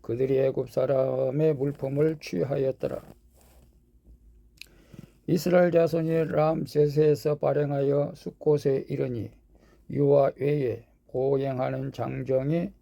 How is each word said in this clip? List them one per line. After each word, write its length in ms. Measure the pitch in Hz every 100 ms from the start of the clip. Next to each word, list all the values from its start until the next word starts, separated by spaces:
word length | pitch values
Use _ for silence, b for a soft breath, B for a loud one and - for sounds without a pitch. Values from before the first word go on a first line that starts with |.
그들이 340 | - 117 131 135
애굽 300 | 135 135 127
사람의 840 | - 131 135 131 127 131 139 156
물품을 640 | 143 139 139 135 139 156 156
취하였더라. 800 | - 180 147 143 135 131 135 - - - _ _ - _ - _ _ _ _ - - - _ _ - B B B B B -
이스라엘 420 | 175 180 180 180
자손이 540 | 165 165 165 160 165
람세스에서 1120 | 160 151 151 165 - 147 147 143 151 147 151 147
발행하여 760 | 143 143 143 143 139 143 143 170
숫곳에 680 | - - - 147 147 135 -
이르니 420 | 139 135 120 107 - _ b b b _
유아 420 | 143 143 143 139 -
외에 440 | 135 147 131 104 - _ _
보행하는 840 | 127 135 139 139 127 131 131 135
장정이 800 | 135 123 131 127 131 139 165 190 -